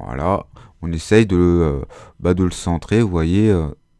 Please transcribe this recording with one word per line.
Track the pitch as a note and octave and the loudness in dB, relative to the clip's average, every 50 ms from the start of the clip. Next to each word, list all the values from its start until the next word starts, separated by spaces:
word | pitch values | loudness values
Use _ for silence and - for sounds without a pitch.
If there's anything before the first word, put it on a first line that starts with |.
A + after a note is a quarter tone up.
voilà, | G1+ G1+ A#1+ C2 D2 F2 G2 - - - - - - - _ _ | -14 -12 -8 -6 -2 -2 -2 -2 -4 -10 -18 -20 -20 -20 _ _
on | - E2+ E2 | -8 -6 -6
essaye | D#2+ - - G#2+ A2 A#2 | -6 -2 2 4 4 4
de, | G2 F#2+ | 4 2
euh, | F2 F2 F2 F2 F2 E2+ D#2 C#2+ C#2 - - - - - - - - | 2 4 4 4 2 2 0 -2 -4 -8 -10 -14 -20 -20 -20 -16 -6
bah, | - F2 F2+ | -2 -2 0
de | F2 F#2+ | 2 0
le | F2+ - | -2 -2
centrer, | - - F2+ E2+ D#2+ - - G2+ A2 A#2 | -4 -4 -4 -4 -4 -4 -2 0 0 0
vous | G#2 | 0
voyez, | F2+ E2+ D#2+ E2 F2 G2 G#2+ A2 | 0 0 0 0 2 2 2 2
euh, | G2+ F2 D#2+ D2 - - _ _ _ _ | 2 0 -2 -4 -8 -12 _ _ _ _